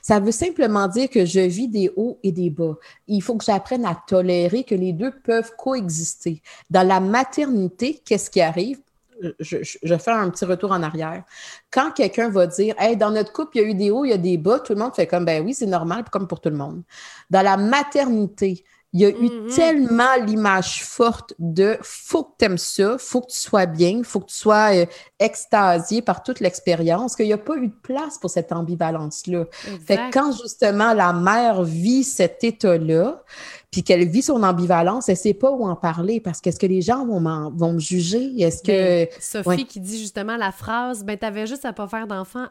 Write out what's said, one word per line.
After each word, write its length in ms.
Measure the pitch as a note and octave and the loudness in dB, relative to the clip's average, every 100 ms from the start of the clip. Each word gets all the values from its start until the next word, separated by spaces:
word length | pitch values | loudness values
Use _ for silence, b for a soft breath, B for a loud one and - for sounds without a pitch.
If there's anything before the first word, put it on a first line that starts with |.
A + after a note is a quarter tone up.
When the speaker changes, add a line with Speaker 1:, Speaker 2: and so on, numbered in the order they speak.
Speaker 1:
Ça 160 | - G#3 | 0 2
veut 140 | G#3 | 2
simplement 560 | A3+ F4 E4 A3+ G#3 F#3+ | 0 -2 0 2 2 0
dire 200 | A3 C4+ | 0 0
que 160 | A3+ | 2
je 140 | F3 F#3 | 2 2
vis 300 | F3+ F3+ B3 | 2 0 -2
des 240 | G#3 F#3 | 0 0
hauts 240 | G3 A#3 - | 0 -4 -4
et 80 | G3 | -4
des 180 | E3+ F3 | -2 -2
bas. 240 | D3+ D#3+ D#3 B B - | -2 -4 -6 B B -4
Il 160 | G3+ | -4
faut 140 | G#3 A3+ | -2 -2
que 80 | |
j'apprenne 420 | - F#3+ - B3+ G3+ | 0 -2 -2 -4 -4
à 100 | E3 - | -6 0
tolérer 560 | F#3 F3+ F3 E3+ A#3 | 2 2 2 2 -2
que 100 | - | -2
les 180 | F#3+ F#3 | -2 -2
deux 200 | E3 B3+ | -2 -6
peuvent 400 | C4 - A3+ A3+ - | -4 -2 -2 -2 -8
coexister. 840 | C4 C4 F3+ D#3+ E3 - F3 D#3 B B - | -4 -4 -4 -6 -6 -6 -8 -8 B B 0
Dans 140 | F3+ | 2
la 140 | F#3 F#3+ | 4 4
maternité, 1040 | F#3+ A#3+ - - C#4+ A3 F3+ - B3+ D#4+ | 2 0 0 -2 0 0 -2 -2 -6 -6
qu'est-ce 260 | - G3+ - | -2 -2 0
qui 100 | F#3+ | 2
arrive ? 400 | E3 E3+ A3+ C4+ _ _ _ A#3+ E3+ - | 2 0 -4 -6 _ _ _ -12 -12 -10
Je, 200 | D#3 E3 | -8 -8
je, 140 | - - | -8 -8
je 140 | E3 E3 | -2 0
fais 140 | - | 0
un 180 | A3+ F#3 | 0 -2
petit 160 | F3 F3+ | -2 -2
retour 260 | F3+ G3+ | -2 -2
en 100 | F3+ | -2
arrière. 420 | D#3 D#3+ D#3+ F#3 - B B B _ | -2 -6 -8 -10 -16 B B B _
Quand 200 | C4 D4+ | 0 0
quelqu'un 400 | D#4 G3 - A3+ | 0 0 0 0
va 160 | F#3+ F3 | 2 2
dire, « 280 | - G#3+ - | 2 -2 2
Hey, 180 | G#3+ G#3+ | 0 2
dans 140 | G#3 | 0
notre 240 | G#3+ G#3 | 0 -2
couple, 240 | - D#4 A#3 | -6 -4 0
il 20 | |
y 40 | G#3+ | 0
a 20 | |
eu 60 | |
des 160 | F#3+ G3+ | 0 0
hauts, 160 | A#3+ C#4 | 0 0
il 60 | |
y 20 | |
a 20 | G3 | 0
des 220 | F3+ E3+ | 0 0
bas », 220 | F3 C4 | 2 0
tout 80 | - | 0
le 60 | G3+ | -4
monde 160 | B3 | -2
fait 120 | - E3 | -2 0
comme, « 180 | F3+ E3+ | 0 0
Ben 180 | D#3 | 0
oui, 80 | F#3+ | -2
c'est 140 | C4+ G#3 | -4 -2
normal, 380 | F3 E3 G#3 A3 | -2 -2 -6 -6
comme 160 | G3 F#3 | -6 -6
pour 140 | E3 | -6
tout 80 | D#3+ | -4
le 80 | D3 | -4
monde. » 240 | C#3+ E3+ - B B B _ | -6 -12 -16 B B B _
Dans 120 | F#3+ | 4
la 160 | G3 G3 | 4 2
maternité, 1080 | G#3 C#4 C#4+ C#4+ C4 A3 G3 - G3 F3+ b b _ | 2 2 2 0 2 0 0 -2 -2 -2 b b _
il 60 | F3 | 4
y 40 | |
a 60 | G3+ | 4
eu 180 | G#3+ A#3+ | 4 0
Speaker 2:
Mhm. 240 | A#3 A3 | 0 -2
Speaker 1:
tellement 600 | C4 E4 D4+ B3 A#3 B3 C4 | 2 4 4 4 4 4 4
l'image 580 | G#3+ G#3+ G3+ F#3+ - - | 2 0 2 2 0 -6
forte 500 | - - A#3 - - - | -8 2 2 2 -10 -8
de « 380 | E3+ E3 G3+ A3 | -2 2 2 0
faut 420 | - - - E4 | -8 -18 -2 -2
que 120 | - - | -2 0
t'aimes 180 | G#3+ F3 | 0 0
ça, 400 | - - G3+ B3+ | -2 0 0 0
faut 220 | - B3+ | -4 -4
que 100 | B3 | -4
tu 80 | - | -8
sois 280 | - G#3 F3 | 0 2 2
bien, 340 | D#3+ F3 A3+ | 2 2 2
faut 160 | A#3 G3+ | -4 -8
que 100 | - | -8
tu 40 | - | -2
sois, 380 | G#3+ G#3+ G#3+ | 2 4 6
euh, 120 | F#3 F3 B B - | 4 2 B B -2
extasié 840 | A3 - - G#3+ F#3+ E3+ E3+ A3+ | 0 0 0 4 4 2 0 -2
par 200 | A3+ F3 | -2 -4
toute 180 | - B3+ | -6 -2
l'expérience », 760 | F#3 - F3+ E3 E3 F3 B3 - | -2 -2 -2 0 2 0 -2 -2
qu'il 100 | G#3+ | 0
n'y 60 | |
a 60 | G#3 | 0
pas 180 | G#3 D#4+ | -2 -4
eu 120 | A#3 | -4
de 60 | - | -6
place 360 | - C4+ D#4 - | -6 -6 -6 -8
pour 120 | F3 | -6
cette 220 | F3+ E3 | -4 -4
ambivalence-là. 920 | E3+ E3+ F3 E3 D#3+ D3+ - F3+ F3 E3+ B G#3 | -6 -4 -4 -4 -4 -8 -10 -6 -4 -6 B -14
Speaker 2:
Exact. 200 | F#3 D#3 | -10 -2
Speaker 1:
Fait 100 | G3+ | -2
que 140 | B3 | 0
quand, 200 | C4 D4 | 0 0
justement, 600 | A3+ G#3+ - G#3 G3+ A3+ | -2 -10 0 0 4 4
la 180 | A3 F3 | 4 4
mère 500 | E3+ F#3 A3+ A#3 F#3+ | 2 2 4 2 2
vit 400 | E3+ D#3+ G3+ C4 | 0 0 2 2
cet 380 | B3 - E3+ - | 0 0 0 0
état-là, 800 | A#3 A3+ G3+ E3 D#3+ D#3+ A3+ E4+ B B B B _ | -4 0 2 2 4 2 2 -2 B B B B _
puis 140 | F#3 | -2
qu'elle 240 | - F3 F3 | 4 4 4
vit 140 | G#3 | 2
son 200 | D#4 B3 | 2 2
ambivalence, 680 | F#3+ F3 F3 E3+ F3 B3 A3 | 2 2 2 4 2 0 0
elle 80 | F3+ | 0
sait 180 | G#3+ | 0
pas 180 | G3 C4 | 2 2
où 120 | C4 | 2
en 120 | G3 E3+ | -2 -2
parler, 420 | E3+ E3 F#3 A3+ | -2 -2 -2 -2
parce 220 | F#3 D#3 | -4 -4
que 80 | F#3 | -4
est-ce 100 | - | 0
que 80 | F#3+ | 0
les 160 | F#3 | 2
gens 240 | F3 B3+ A#3+ | 2 0 0
vont 140 | F#3 | 0
m'en, 320 | D#3+ D#3 D3+ | 0 -2 -6
vont 220 | E3 E3+ | -2 0
me 40 | E3+ | 0
juger ? 540 | D3+ F3+ E3+ A3+ C4+ B3 | -2 -2 0 -2 -2 0
Est-ce 220 | E3+ E3+ | 0 0
que 80 | - G3 F#3 F3 | 0 2 4 2
Speaker 2:
Ben, 40 | E3 B | 0 B
Sophie 280 | - G#3+ F3+ | -10 -4 0
Speaker 1:
Ouais. 160 | F3+ | -2
Speaker 2:
qui 140 | C4 G3+ | -2 -10
dit 220 | F#3 A3 | -10 -10
justement 360 | G#3 G#3+ G#3+ A#3 | -10 -8 -8 -4
la 140 | G3 | -6
phrase, « 540 | - - A#3 B3 A3+ | -6 -6 -4 -4 -8
Ben, 120 | G3+ G#3 | -8 -8
t'avais 300 | A3 G#3 A3 | -6 -6 -8
juste 180 | C#4+ | -8
à 80 | B3 | -10
pas 140 | G#3 G3+ | -10 -10
faire 220 | A3 G#3+ | -10 -8
d'enfant », 380 | F#3+ F#3+ B3 B3+ | -10 -10 -12 -10